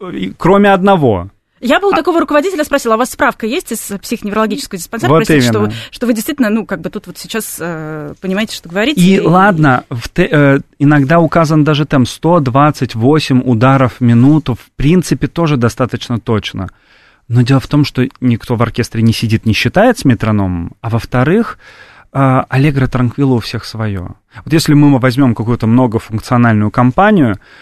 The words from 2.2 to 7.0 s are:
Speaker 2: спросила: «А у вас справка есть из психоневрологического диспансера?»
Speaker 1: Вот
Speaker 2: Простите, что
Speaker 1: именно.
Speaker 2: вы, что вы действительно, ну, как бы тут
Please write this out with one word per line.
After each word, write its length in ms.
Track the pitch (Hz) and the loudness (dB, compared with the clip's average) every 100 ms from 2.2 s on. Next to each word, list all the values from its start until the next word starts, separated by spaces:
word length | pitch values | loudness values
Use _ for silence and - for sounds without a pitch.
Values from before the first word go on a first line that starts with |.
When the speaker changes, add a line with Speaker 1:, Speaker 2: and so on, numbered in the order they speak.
| 330 294 320 294 | 0 0 0 -4
Speaker 2:
спросила: 320 | 302 277 233 220 | -4 -2 0 -2
«А 20 | |
у 20 | |
вас 120 | 254 | -2
справка 340 | - 277 - 220 | -2 -2 -2 -6
есть 260 | 285 - | -6 -6
из 80 | 226 - 202 | -10 -10 -12
психоневрологического 800 | - 233 208 202 220 277 - 190 | -8 -8 -4 -2 -2 -4 -8 -12
диспансера?» 300 | - 226 175 | -12 -6 2
Speaker 1:
Вот 80 | 156 | 2
Speaker 2:
Простите, 240 | 214 156 | 4 2
что 180 | 120 110 | 2 0
Speaker 1:
именно. 80 | 107 | -2
Speaker 2:
вы, 60 | 110 - | -6 -14
что 160 | - 233 | -8 -4
вы 60 | |
действительно, 360 | 226 220 302 226 | -2 -4 -4 -2
ну, 160 | 220 180 | -2 -4
как 160 | 180 | -8
бы 80 | 165 | -8
тут 160 | 208 | -12